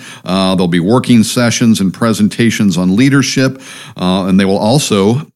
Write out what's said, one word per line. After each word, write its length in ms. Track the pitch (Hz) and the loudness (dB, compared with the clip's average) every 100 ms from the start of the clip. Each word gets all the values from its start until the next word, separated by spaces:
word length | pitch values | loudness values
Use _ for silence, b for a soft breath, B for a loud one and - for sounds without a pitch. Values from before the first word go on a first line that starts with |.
| B B - | B B -6
Uh, 280 | 95 95 92 | -2 0 0
there'll 120 | 90 | 0
be 140 | 87 | 0
working 420 | 87 127 - 120 | 2 0 2 2
sessions 560 | 104 - 120 107 120 98 | 2 0 -2 0 0 2
and 140 | 95 | 0
presentations 840 | - 117 101 104 - 117 - 104 85 | -2 -2 0 -2 0 -2 0 0 0
on 200 | 92 98 | 0 2
leadership, 640 | 135 139 131 - 131 131 B B B - | 2 2 0 0 -2 -4 B B B -6
uh, 300 | 92 95 92 | -2 -2 2
and 100 | 95 | 2
they 60 | |
will 140 | 95 98 | 2 0
also 760 | 107 143 - 104 98 127 - | 0 0 0 0 2 0 -4